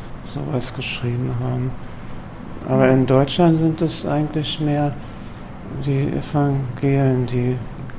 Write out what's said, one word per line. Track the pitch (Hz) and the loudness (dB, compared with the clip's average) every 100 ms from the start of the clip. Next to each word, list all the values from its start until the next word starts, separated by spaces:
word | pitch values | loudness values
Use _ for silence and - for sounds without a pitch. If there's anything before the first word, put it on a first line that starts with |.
| - - - | -10 -12 -10
sowas | 147 143 131 - | -6 -4 -2 -4
geschrieben | - - - 123 120 127 120 | -6 -6 -4 -2 -2 -2 -2
haben. | 127 127 127 - - - - - - - - - - | -2 -2 -4 -6 -8 -10 -10 -10 -10 -12 -12 -10 0
Aber | 131 131 | 4 6
in | 131 127 | 6 6
Deutschland | 131 143 - 170 160 | 4 4 4 6 6
sind | 160 156 | 4 2
es | 160 - - | -2 -2 -2
eigentlich | 147 151 156 147 - | 0 0 -2 -4 -2
mehr | 151 147 147 - - - - - - - - 135 139 | 0 2 0 -2 -10 -12 -12 -12 -12 -12 -10 -6 0
die | 135 143 | 2 2
Evangelien, | 143 - 147 143 139 131 - 139 139 135 127 123 | -2 -2 0 2 0 -2 -2 2 4 4 2 2
die | 127 123 127 107 - - | 0 0 -2 -6 -10 -10